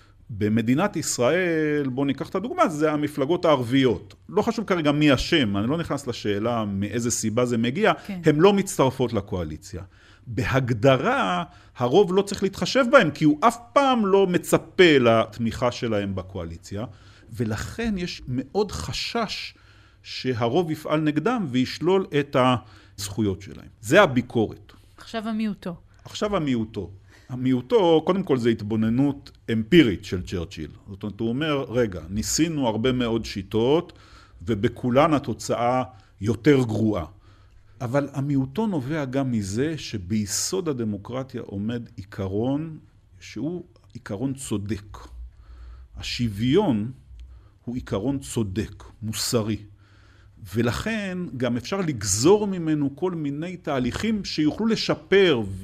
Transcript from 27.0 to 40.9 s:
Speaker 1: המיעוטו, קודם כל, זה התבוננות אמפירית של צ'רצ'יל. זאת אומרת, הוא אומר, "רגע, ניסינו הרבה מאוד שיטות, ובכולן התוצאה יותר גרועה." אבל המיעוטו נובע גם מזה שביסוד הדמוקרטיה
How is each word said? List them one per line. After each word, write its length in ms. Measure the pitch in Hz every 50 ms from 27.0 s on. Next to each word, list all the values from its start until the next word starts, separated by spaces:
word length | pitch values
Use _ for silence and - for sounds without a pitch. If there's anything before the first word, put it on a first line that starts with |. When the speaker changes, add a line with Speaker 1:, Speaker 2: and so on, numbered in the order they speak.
| - - - - - -
Speaker 1:
המיעוטו, 760 | 127 123 127 131 131 123 123 - 240 226 185 170 165 156 160
קודם 160 | - 185 196
כל, 160 | 175 - 143 127
זה 100 | 113 120
התבוננות 800 | 113 110 104 104 113 110 110 113 117 127 143 143 139 - - - - _ _ -
אמפירית 520 | 113 113 110 110 180 170 139 113 90 - -
של 180 | - 101 92
צ'רצ'יל. 480 | 87 - 104 90 82 - - 80 76 73 - - - 104
זאת 120 | 98 95
אומרת, 180 | - 104 95 98
הוא 80 | 113 113
אומר, 360 | 120 135 160 160 147 139 131 -
"רגע, 320 | 107 127 120 104 90 82 78 85
ניסינו 600 | 98 107 107 - - - 160 170 160 147 135 113
הרבה 240 | 104 110 113 131
מאוד 320 | 127 127 123 117 113 117 104
שיטות, 680 | - - 104 95 - - 110 113 131 147 170 170 - - - - - - - - - - -
ובכולן 720 | 90 98 113 101 104 120 - - - 123 120 135 156 165 151
התוצאה 680 | 131 131 123 110 - - - 117 101 120 120 127 127 123 - - - - _ _ -
יותר 420 | 95 113 113 110 - 151 143 131
גרועה." 420 | 127 110 107 101 110 107 104 90 78 - - - - - - - - _ _ - - - - -
אבל 280 | 117 117 127 143 143 -
המיעוטו 540 | - 143 135 147 143 135 131 135 135 214 220
נובע 380 | 220 185 151 120 131 165 160 143
גם 260 | 127 123 139 139 131
מזה 460 | 120 110 101 92 98 117 139 160 160 -
שביסוד 920 | - - - 107 87 87 113 110 104 95 - - - - 185 190 175 160
הדמוקרטיה 720 | 139 120 113 107